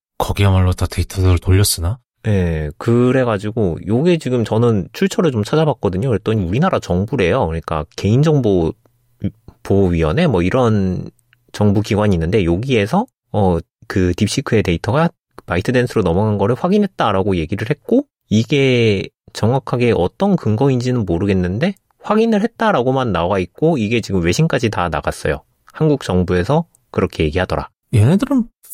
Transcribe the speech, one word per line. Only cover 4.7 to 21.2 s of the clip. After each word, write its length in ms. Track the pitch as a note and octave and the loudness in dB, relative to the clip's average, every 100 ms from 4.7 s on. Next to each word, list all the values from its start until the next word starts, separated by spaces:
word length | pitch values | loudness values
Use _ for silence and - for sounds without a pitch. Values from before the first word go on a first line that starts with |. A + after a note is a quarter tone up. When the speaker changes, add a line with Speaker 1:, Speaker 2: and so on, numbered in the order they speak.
| G#2+ E2 | 0 -4
Speaker 2:
출처를 380 | - F#3+ - E3+ | -4 -2 0 0
좀 140 | A#2 | 0
찾아봤거든요. 640 | G2+ D3+ D#3 - G2+ F2+ C3+ | 0 0 0 0 -2 -2 -2
그랬더니 360 | G2 - A2 | -2 0 -2
우리나라 360 | E2+ A2+ F#3 A#2+ | 0 0 0 -2
정부래요. 680 | - F2+ G#2 - F#3 C3+ E2+ | -2 -2 -2 0 0 0 -2
그러니까 380 | E2 - D#2+ D2+ - | -4 -4 -6 -6 -4
개인정보 760 | G2 A#2+ D#3+ D3 A2 F#2 D#2+ - _ _ _ _ G2 - - - | 0 2 2 2 2 2 0 -4 _ _ _ _ -10 -10 -20 -20
보호위원회 640 | - G2 F#2+ E2+ D#2 A2 F3 | -2 2 2 2 0 0 0
뭐 160 | F#2+ | 2
이런 680 | F2+ B2+ A#2+ G#2+ F#2+ F2+ - - _ _ _ | 0 2 2 0 0 -4 -8 -18 _ _ _
정부 280 | - G#2 G#2 | -2 2 2
기관이 320 | G#2 G#2 G#2+ | 0 0 2
있는데 300 | F2 D#2+ A2 | 2 0 0
여기에서, 600 | E2+ F2 C3+ A#2 G2+ F#3 B3+ _ _ | 2 0 0 0 0 -2 -4 _ _
어, 260 | G#2 F#2+ E2 - _ - | 0 0 0 -4 _ -6
그 240 | G2 F2+ F2+ | 0 0 0
딥시크의 460 | G2+ - - A2 | -2 -2 0 0
데이터가 460 | F#2+ E2 - C3+ E3 - _ - - | 0 -2 -2 0 -2 -4 _ -20 -6
바이트댄스로 560 | F2 - B2+ A#2+ A#2 | -4 0 0 0 0
넘어간 360 | F2 F2 G#2+ G#2 | 0 0 0 0
거를 180 | G2+ B2+ | 0 0
확인했다라고 800 | F3+ G#3 G3+ - B2+ F#2+ G2 F2+ | 0 0 0 -2 -2 0 0 -2
얘기를 340 | D#2 G2+ A2 | -4 -6 -4
했고 360 | D3+ - B3+ - _ _ | -6 0 -2 -2 _ _
이게 800 | G#2+ A#2+ D3 C3+ B2 A2+ F#2+ - _ _ | 0 2 0 2 4 2 0 -4 _ _
정확하게 600 | - G#2+ C3 - A#2+ A#2+ G2 | -4 0 0 -2 0 2 2
어떤 380 | F2+ - G2 | 0 -2 0
근거인지는 720 | F#3+ A2 A2 C#3 B2+ B2 B2+ F#2 | 0 0 0 2 2 0 -2 -2
모르겠는데 680 | E2+ | 0